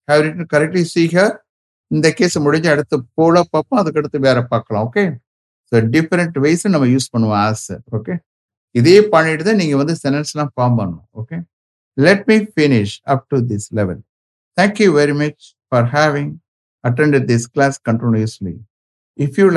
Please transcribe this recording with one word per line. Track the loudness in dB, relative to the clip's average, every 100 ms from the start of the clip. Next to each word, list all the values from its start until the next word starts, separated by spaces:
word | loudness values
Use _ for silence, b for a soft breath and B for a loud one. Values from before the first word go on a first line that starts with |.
| 0
Have | 0
you | 0
written | -4 -4
correctly? | -2 0 0 -2
See | 0 0 2
here. | 0 -2 _ _ _ _ _ 0
இந்த | 0 2
கேஸ் | 0 0 0
முடிஞ்சு | 0 0
அடுத்து | 0 -2 -6 -4 0
போல | 2 2 2
பார்ப்போம். | -2 -2 -2
அதுக்கடுத்து | -2 -2 -4 -2 0
வேற | 0 0
பார்க்கலாம். | -4 -4 -4 -4
ஓகே? | -2 -2 -4 _ _ _ _ _
So, | 0 2 0
டிஃபரெண்ட் | 0 0 -2 0 0
வேஸ்ல | 0 0 2
நம்ம | 2
யூஸ் | 0 0
பண்ணுவோம் | -2 0 0 0
as. | -2 -8 -14 -10 -8
ஓகே? | -6 -8 -10 _ _ _ _ 0
இதே | 6 6 6
பண்ணிட்டு | 2 0 -2 0
தான் | 0
நீங்க | 0 0
வந்து | -2 -4
சென்டென்ஸ்லாம் | -4 -4 -6 -6 -6 -2
ஃபார்ம் | 0 0
பண்ணணும். | -2 -8 -14 -16
ஓகே? | -12 -12 -14 _ _ _ _ 0 2
Let | 2 2
me | 0 0 0
finish | 2 2 0 -6 -4
up | -4 -2
to | -4 -2
this | -6 -6 -4
level. | -4 -6 -16 _ _ _ _ 0
Thank | 0 2
you | 2 4
very | 2 0
much | -4 -6 -18 _ _
for | -2 0 0
having | 0 0 -6 -10 _ _ _ _
attended | -4 0 2 2 2
this | -2 -2
class | -2 -2 -2 -4
continuously. | -2 0 -2 -2 -6 -12 -12 -18 _ _ _ _ -6 -4
If | 2
you | 2